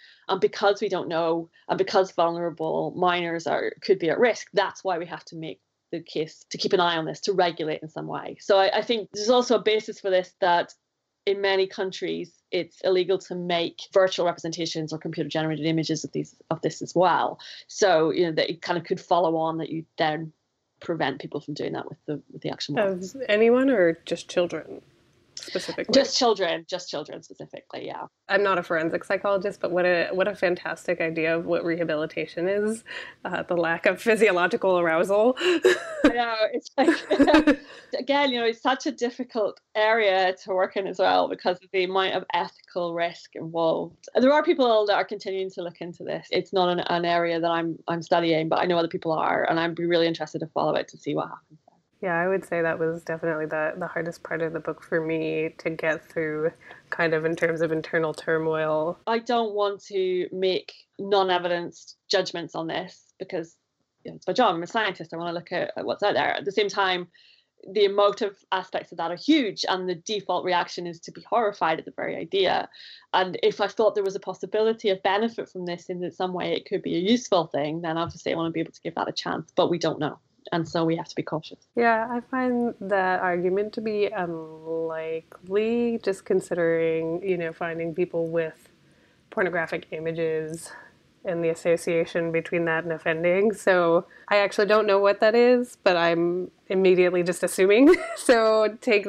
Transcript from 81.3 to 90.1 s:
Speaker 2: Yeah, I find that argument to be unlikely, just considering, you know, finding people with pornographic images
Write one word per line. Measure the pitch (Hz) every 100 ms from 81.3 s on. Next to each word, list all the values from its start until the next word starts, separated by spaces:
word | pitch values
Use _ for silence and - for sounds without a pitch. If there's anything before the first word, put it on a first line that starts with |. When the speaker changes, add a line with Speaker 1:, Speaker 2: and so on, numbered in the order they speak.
| 160 - - _ -
Speaker 2:
Yeah, | 233 220 233
I | 240
find | 233 262 254 240 240 -
that | 190 202 185 185
argument | 185 175 180 190 214
to | 220
be | 220 208 202
unlikely, | 208 175 165 156 160 160 165 165 160 160 160 - - 180 202 220 240 240 226
just | - 190
considering, | - 190 - 175 165 165 165 160 165 170
you | 196 175
know, | 165
finding | 165 170 165 165
people | 160 180 170 165
with | 165 160 - - _ _ _ _ _ _
pornographic | - 185 170 165 170 -
images | 160 160